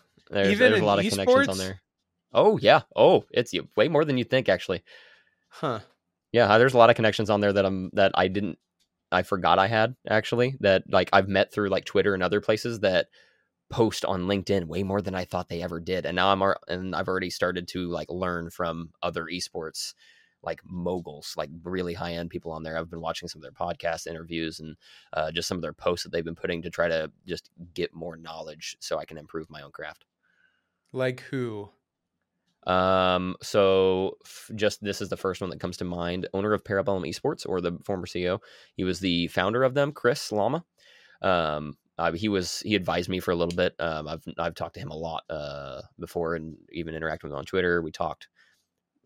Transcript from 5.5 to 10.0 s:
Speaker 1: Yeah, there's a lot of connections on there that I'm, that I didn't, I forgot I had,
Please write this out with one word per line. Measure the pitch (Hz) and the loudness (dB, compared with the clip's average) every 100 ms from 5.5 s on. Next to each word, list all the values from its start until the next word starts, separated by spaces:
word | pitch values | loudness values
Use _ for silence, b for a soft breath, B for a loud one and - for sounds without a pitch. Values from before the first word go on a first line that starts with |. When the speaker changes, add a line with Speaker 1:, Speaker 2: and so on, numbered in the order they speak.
| - 151 113 - _ _ _ _ | -6 -4 -4 -10 _ _ _ _
Speaker 1:
Yeah, | 113 107 110 | 4 6 8
there's | 131 | 8
a | 123 | 8
lot | 113 | 8
of | 120 | 8
connections | 110 101 104 | 2 2 0
on | 104 | 2
there | 104 | 4
that | 101 98 | 4 2
I'm, | 95 92 | 0 -4
that | - 98 - | 2 4 4
I | 95 | 0
didn't, | 95 98 - _ _ _ _ _ | 0 -4 -8 _ _ _ _ _
I | 90 | 0
forgot | 90 98 87 90 | 0 0 4 4
I | 98 | 4
had, | 113 113 127 | 4 0 -2